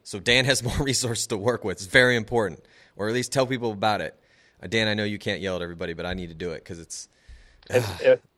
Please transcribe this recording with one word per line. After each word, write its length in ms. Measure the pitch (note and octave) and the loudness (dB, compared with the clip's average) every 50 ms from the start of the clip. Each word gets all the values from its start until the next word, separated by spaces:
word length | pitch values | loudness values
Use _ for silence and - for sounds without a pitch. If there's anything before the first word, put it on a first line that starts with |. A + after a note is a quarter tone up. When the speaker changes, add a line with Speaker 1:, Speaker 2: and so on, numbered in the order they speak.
Speaker 1:
so 160 | _ - - G2+ | _ -12 -12 -2
Dan 260 | F2 A#2+ A#2+ B2+ B2+ | 2 4 4 6 6
has 180 | C3+ C3+ A#2+ | 4 2 2
more 140 | A#2+ A#2+ - | 0 -2 -2
<laughs> 40 | - | 0
resources 480 | D3 C#3 B2+ - - B2 A#2 G#2+ - - | 0 0 0 0 0 -2 -2 -4 -4 -4
to 100 | B2 G2 | -4 -2
work 260 | G2 A#2+ A#2+ G#2+ - | 0 0 0 0 -2
with. 140 | G#2 F2+ - | -4 -6 -6
It's 80 | G2+ | -2
very 300 | F#2+ - C3 B2 B2 B2 | 4 6 8 8 8 6
important. 440 | A#2 G#2+ - A#2+ A#2 G#2+ F#2 D#2 - - _ _ - - _ _ | 2 0 0 0 0 0 -2 -4 -8 -16 _ _ -20 -20 _ _
Or 120 | - G2 G#2+ | -6 -4 -2
at 60 | A#2 | -2
least 180 | B2 B2 - | -2 -2 -2
tell 140 | - C#3 C3 | 0 0 0
people 260 | A#2+ C3+ A#2+ A#2+ A#2 | 0 0 -2 -2 -4
about 300 | G#2+ G2 G#2 G#2+ G#2 F#2 | -2 0 2 2 2 0
it. 160 | D#2+ - - _ _ _ _ _ _ _ _ _ | -2 -6 -10 _ _ _ _ _ _ _ _ _
Uh, 40 | - | -8
Dan, 200 | F2+ G2 A2+ A2 | -2 0 2 2
I 60 | G#2+ | 2
know 120 | G#2 G#2 G#2+ | 0 0 -2
you 140 | G#2 G#2 G2+ | -2 -4 -4
can't 220 | - A2 G2+ D#2+ | -4 -4 -4 -2
yell 160 | F2+ F#2+ F#2 | -2 -2 -2
at 60 | F2 | -2
everybody, 320 | F2 E2+ F2 E2+ F#2 F2 E2+ | -4 -6 -6 -6 -6 -6 -6
but 100 | E2 E2+ | -6 -6
I 80 | F2 | -4
need 160 | F#2 F#2 F2+ E2 | -4 -6 -6 -8
to 60 | E2 | -10
do 180 | D#2 F2 F2+ | -8 -6 -6
it 100 | D#2+ - - | -6 -8 -10
'cause 140 | - F#2+ E2 | -14 -14 -14
it's, 300 | E2 - - - - - _ _ _ - - - - - _ _ - - | -14 -12 -14 -14 -14 -16 _ _ _ -20 -20 -20 -20 -20 _ _ -6 0
Speaker 2:
If, 160 | - B2+ A#2 G2+ | 0 0 0 0
Speaker 1:
ah, 100 | F#2 - | -4 2
Speaker 2:
if, 180 | - C3 B2+ A#2+ - _ _ | 4 4 4 4 2 _ _